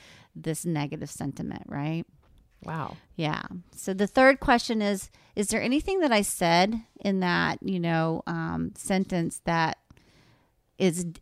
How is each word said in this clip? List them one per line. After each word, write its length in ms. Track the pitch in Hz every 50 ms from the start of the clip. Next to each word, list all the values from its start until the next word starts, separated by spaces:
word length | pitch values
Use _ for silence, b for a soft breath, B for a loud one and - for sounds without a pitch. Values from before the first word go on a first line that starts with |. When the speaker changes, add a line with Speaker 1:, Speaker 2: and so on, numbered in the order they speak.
| B B B B B B B
Speaker 1:
this 300 | 160 156 160 156 - -
negative 460 | 175 165 147 147 139 160 156 - 143
sentiment, 520 | - - 151 139 135 - - - - - -
right? 380 | - - 143 143 156 160 165 - _ _ _ _ _ - - _ _ _ - -
Speaker 2:
Wow. 300 | - 160 160 139 - - - _ _ -
Speaker 1:
Yeah. 260 | - 160 151 - - - - - 180 - - -
So 180 | - - 196 190
the 140 | 190 208
third 320 | 196 - 262 262 262 277 -
question 420 | - 285 247 240 - - 226 220
is, 280 | 208 202 202 190 - - b b b b b
is 140 | - 208 -
there 120 | 220 220
anything 380 | - 233 254 302 - 392 381 381
that 140 | 330 277 233
I 80 | 208
said 580 | 196 - - - 180 170 170 170 185 214 226 226 - _ _ -
in 180 | - 202 196 190
that, 400 | 185 175 175 170 170 156 156 -
you 160 | - 196 190
know, 460 | 180 170 170 165 160 160 165 160 - -
um, 460 | - 170 165 160 165 170 165 165 - -
sentence 640 | - - - 196 190 190 - 185 175 165 - - - -
that 360 | - 170 165 160 156 - _ _ _ b b b b b b b b b b b b b b _ _ _
is 280 | - 190 185 160 180 175 170 160 -